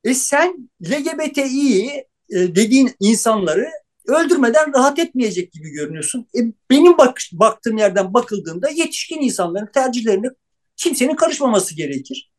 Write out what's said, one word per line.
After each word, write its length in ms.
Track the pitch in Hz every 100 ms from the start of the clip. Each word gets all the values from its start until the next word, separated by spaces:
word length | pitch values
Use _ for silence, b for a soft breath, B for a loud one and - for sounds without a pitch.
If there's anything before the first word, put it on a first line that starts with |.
E 100 | 220
sen 560 | 254 - 285 349 339 240 _ 165
L 100 | 285
G 180 | 285 302
B 140 | 311
T 140 | - 269
İ, 380 | 262 285 190 240
e, 160 | 285 - _ _
dediğin 600 | 196 180 165 220 262 262 -
insanları 720 | 202 220 233 220 175 165 294 320 _ _ -
öldürmeden 680 | 294 320 349 233 302 302
rahat 240 | 269 277 285
etmeyecek 540 | 330 254 226 175 175
gibi 180 | 156 156
görünüyorsun. 560 | 143 147 160 147 254 - 240
E, 40 | 233 - _
benim 280 | 269 349 339
bak-, 220 | 254 254 -
baktığım 440 | 160 214 - 233 220
yerden 380 | 208 185 190
bakıldığında 540 | 220 240 202 160 170 269
yetişkin 520 | 311 320 - - 311
insanların 480 | 262 - 175 180 214
tercihlerine 520 | 277 262 240 226 196 247 _ _ _ _ -
kimsenin 380 | 349 269 269
karışmaması 640 | 311 320 - 269 208 - 160
gerekir. 560 | 143 135 - - -